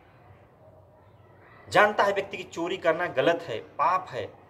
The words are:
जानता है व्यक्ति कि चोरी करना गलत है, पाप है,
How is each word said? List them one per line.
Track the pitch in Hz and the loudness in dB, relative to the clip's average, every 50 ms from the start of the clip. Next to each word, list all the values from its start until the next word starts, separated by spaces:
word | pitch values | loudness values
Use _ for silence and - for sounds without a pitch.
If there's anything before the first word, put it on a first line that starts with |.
| - - - - - - - - - - - - - - - - - - - - - - - - - - - - - - - - - - | -20 -20 -20 -20 -20 -20 -20 -20 -20 -20 -20 -20 -20 -20 -20 -20 -20 -20 -20 -20 -20 -20 -20 -20 -20 -20 -20 -20 -20 -20 -20 -20 -12 2
जानता | - 185 208 208 208 - 208 | 4 6 6 6 4 2 2
है | 202 | 2
व्यक्ति | 190 196 - - 202 | 0 -2 -4 -6 -10
कि | 180 | -12
चोरी | 175 - - 170 165 180 190 | -12 -10 -6 -6 -4 -4 -4
करना | 185 180 165 160 170 175 | 0 0 0 0 0 -4
गलत | 170 - 131 139 165 170 170 | -2 0 2 2 2 2 2
है, | - 135 113 107 | -2 -6 -8 -8
पाप | - - - - 147 170 185 180 - - | -10 -10 -4 -2 0 0 0 0 -4 -6
है, | 135 113 95 - - - - | -8 -8 -8 -10 -12 -20 -20